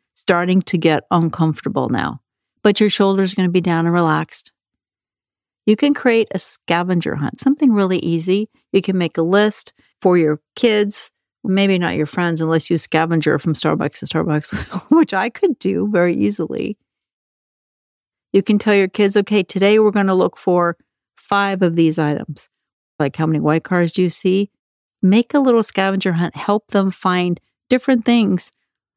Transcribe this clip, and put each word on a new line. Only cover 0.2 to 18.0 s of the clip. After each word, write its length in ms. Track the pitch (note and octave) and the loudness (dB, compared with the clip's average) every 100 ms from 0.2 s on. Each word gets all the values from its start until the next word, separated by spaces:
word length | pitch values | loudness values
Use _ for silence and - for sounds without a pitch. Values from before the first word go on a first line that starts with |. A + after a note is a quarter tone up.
| - F3 F3+ F#3 | -2 0 2 0
to 140 | - F3+ | 0 0
get 280 | D#3+ D3+ - | 2 0 0
uncomfortable 760 | F3 E3 - D#3+ D3+ - - B2+ | 0 0 0 -2 -2 -4 -4 -2
now. 340 | A#2+ D2+ - _ _ _ _ | -2 -4 -8 _ _ _ _
But 200 | G#3 G3+ | 0 2
your 80 | G#3+ | 2
shoulders 420 | - G3 G3 F#3+ | 2 0 0 -2
are 40 | F#3+ | -2
gonna 120 | F3+ | -2
be 120 | F3+ | 0
down 240 | F3 E3 E3 | -2 0 0
and 80 | |
relaxed. 580 | F3 E3+ D#3 D#3+ - - _ _ _ _ _ _ _ _ _ _ _ - | 2 2 0 -4 -10 -14 _ _ _ _ _ _ _ _ _ _ _ 0
You 120 | G#3+ | 2
can 160 | D4 | 2
create 340 | C#4+ B3+ A3+ A3+ | 0 2 2 0
a 80 | F#3+ | -4
scavenger 760 | - - - E3+ F3+ F3 E3 G#2 | -6 -6 -4 -2 0 -2 -2 -4
hunt, 240 | C#3+ - | -6 -2
something 320 | - D4 C#4+ | 0 2 2
really 280 | G#3+ F#3+ F#3 | 2 2 0
easy. 500 | - E3+ E3+ F#3+ G#3+ _ _ | -2 -2 0 -2 -2 _ _
You 80 | G3 | -2
can 160 | F3+ F#3+ | 0 0
make 200 | E3+ - | -2 0
a 40 | |
list 500 | E3 F#3+ G#3 - - - _ _ | 2 2 2 -2 -10 -18 _ _
for 160 | F#3 F3+ | 2 4
your 240 | D#3 D3+ _ - | 2 0 _ -2
kids, 540 | A#3+ G#3+ G#3 - - _ _ _ | 0 2 0 -4 -10 _ _ _
maybe 340 | - F#3+ G3 F#3+ | -2 0 2 2
not 180 | E3+ F3+ | 0 -2
your 100 | D3+ | -4
friends, 360 | - F3 D#3+ | -2 -2 -2
unless 280 | D#3+ E3 - | 0 0 0
you 80 | E3+ | -2
scavenger 640 | - D#3+ D#3+ E3 D#3 C#3+ | 0 -2 0 0 0 0
from 140 | - | -2
Starbucks 460 | D3+ D#3+ D3+ D3 - | -2 0 0 -2 -6
to 60 | - | -6
Starbucks, 840 | D#3+ E3 D3+ - - - F#3 - | -4 -2 -2 -4 -8 -10 -10 0
<laughs> 0 | |
which 220 | D#4+ D#4+ | 2 2
I 160 | G3 A3 | 0 -4
could 280 | - F#4+ C4 | -2 -2 -2
do 280 | F#3+ F#3 G3+ | -4 -2 -2
very 240 | G#3 F3 | 0 0
easily. 640 | - G3+ G#3 D#3+ - - G#3 _ _ _ _ _ _ _ _ _ _ _ _ | 0 -2 -2 -6 -6 -8 -10 _ _ _ _ _ _ _ _ _ _ _ _